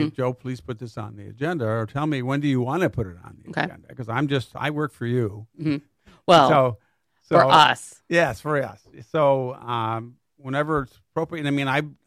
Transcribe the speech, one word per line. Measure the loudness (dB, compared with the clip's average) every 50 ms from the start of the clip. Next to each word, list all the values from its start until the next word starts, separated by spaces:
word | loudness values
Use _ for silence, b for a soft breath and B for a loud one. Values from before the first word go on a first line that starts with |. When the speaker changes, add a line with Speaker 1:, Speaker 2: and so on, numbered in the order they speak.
| -2
Speaker 1:
Mm-hmm. | -2 -4
Speaker 2:
"Joe, | -4 -4 -4
please | -6 -6 -10 -12 -12 -10
put | -12 -14 -12 -12
this | -14 -14 -12
on | -12 -14 -12 -14
the | -16 -18
agenda," | -18 -10 -8 -6 -6 -4 -4 -4
or | -2 -2 -2 -4
tell | -6 -6 -4 -4
me, | -2 -4 -4
"When | -4 -4 -4 -2
do | 0 0
you | 0 0
wanna | 0 -2 -2 -2 -2 -2
put | -2 -4 -6 -6
it | -10 -16
on | -20 -20 -20 -20
the | -18 -8
Speaker 1:
Okay. | -6 -6 -6
Speaker 2:
agenda?" | -6 -8 -14 -20 -20 -16
'Cause | -14 -10 -6
I'm | -4 -4 -2 -2
just, | -2 -4 -4 -8 -10
I | -8 -6 -6
work | -4 -4 -6 -6
for | -8 _ -6
you. | -4 -2 -2 -2 -4 -6 -12 -18 -20 _ -8
Speaker 1:
Mm-hmm. | -4 -4 -4 -4 -8 _ _ b b b b b b
Well, | 6 8 8 8 8
Speaker 2:
So, | 6 4 4 2 0 -6 _ _ _ _ _ _ _ _
Speaker 1:
for | _ _ 4 4
Speaker 2:
so | 6 8
Speaker 1:
us. | 8 8 8 6 4 0 -6 -16 -20 _ _ 0
Speaker 2:
Yes, | 2 2 2 2 -2 -6
for | -6 -4 -2 -2
us. | -4 -6 -10 -16 _ _ -20 -20 -14 -6
So, | -2 2 2 2 2 2 -2 -6 -8
um, | -10 -10 -6 -6 -4 -4 -4 -4 -6 -8 -12 -20 _ _ _ _ _
whenever | -10 -6 -4 -4 -2 -2 -2 -4 -4
it's | -6 _ _ _ _
appropriate, | _ -6 -6 -6 -6 -6 -4
I | -2
mean, | -2 -2 0 0
I, | -2 -2 -4 -6 -12 _ _